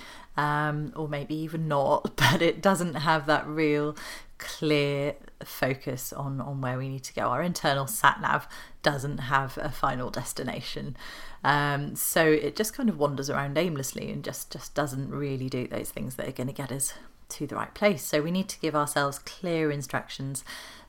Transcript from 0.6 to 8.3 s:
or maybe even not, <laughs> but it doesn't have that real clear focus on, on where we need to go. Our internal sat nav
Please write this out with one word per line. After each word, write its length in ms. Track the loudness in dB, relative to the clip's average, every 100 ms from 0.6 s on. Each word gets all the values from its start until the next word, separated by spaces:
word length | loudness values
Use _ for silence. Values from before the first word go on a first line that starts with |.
| 2 0 -4 -6
or 120 | -4
maybe 260 | -4 -4 -4
even 320 | -4 -2 2
not, 480 | 2 4 4 2 4
<laughs> 0 |
but 260 | 4 6
it 180 | 4 4
doesn't 340 | 4 4 2
have 320 | 0 2 4 4
that 200 | 2 2
real 500 | 2 4 4 2 -4 -10 -12 -14 -14
clear 760 | -12 -2 2 4 4 2 0 -4 -10 -16
focus 680 | -14 0 0 0 -4 -6 -6
on, 260 | -6 -4 -4
on 200 | -4 -4
where 180 | -2 -2
we 100 | -4
need 160 | -6
to 100 | -8
go. 80 | -4
Our 200 | 0 2
internal 440 | 0 0 2 2 0
sat 340 | 4 6 6
nav 260 | 2